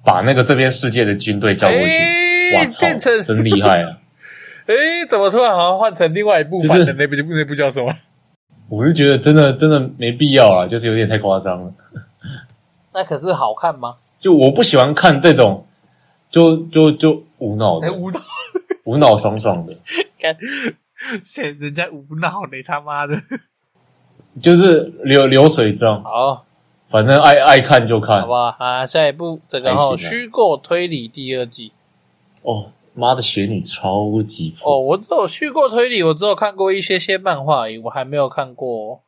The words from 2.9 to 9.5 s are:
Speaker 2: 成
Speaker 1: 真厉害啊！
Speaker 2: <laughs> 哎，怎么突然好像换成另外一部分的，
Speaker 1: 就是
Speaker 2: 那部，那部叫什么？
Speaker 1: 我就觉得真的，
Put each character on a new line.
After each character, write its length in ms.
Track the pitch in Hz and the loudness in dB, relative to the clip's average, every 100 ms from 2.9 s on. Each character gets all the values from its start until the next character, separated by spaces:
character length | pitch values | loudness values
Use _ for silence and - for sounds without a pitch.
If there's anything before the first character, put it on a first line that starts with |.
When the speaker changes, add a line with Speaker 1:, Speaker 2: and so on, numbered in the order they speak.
| 262 | 0
Speaker 2:
成 240 | 262 226 | -2 -2
Speaker 1:
真 200 | 190 110 | -2 -2
厉 180 | 113 101 | 0 2
害 220 | 104 87 | 2 0
啊！ 160 | 82 - _ _ - | -2 -12 _ _ -20
Speaker 2:
<laughs> 320 | - - - - | -20 -20 -14 -2
哎， 380 | 233 311 339 330 | 0 0 -4 -2
怎 100 | 214 | 0
么 120 | 196 | 0
突 80 | 220 | 2
然 120 | 240 | 0
好 200 | 185 175 | 2 0
像 80 | 190 | 0
换 160 | 220 | -2
成 200 | 175 165 | 0 -2
另 100 | 170 | 0
外 160 | 208 175 | 0 0
一 40 | |
部 140 | 151 180 | 0 -2
分 80 | 156 | 2
的， 60 | |
Speaker 1:
就 100 | 175 | 4
是 80 | 151 135 | 4 0
Speaker 2:
那 80 | 143 | -2
部， 100 | 143 156 | -2 -4
那 100 | 160 | -4
部 100 | 143 | -4
叫 160 | 147 139 | -2 -2
什 120 | 131 | -2
么？ 120 | 123 160 _ _ _ _ _ _ - | -6 -8 _ _ _ _ _ _ -12
Speaker 1:
我 180 | 107 135 | -2 0
就 60 | |
觉 160 | 151 143 | 2 2
得 100 | 131 | 4
真 160 | 147 | 4
的， 180 | 151 143 | 6 4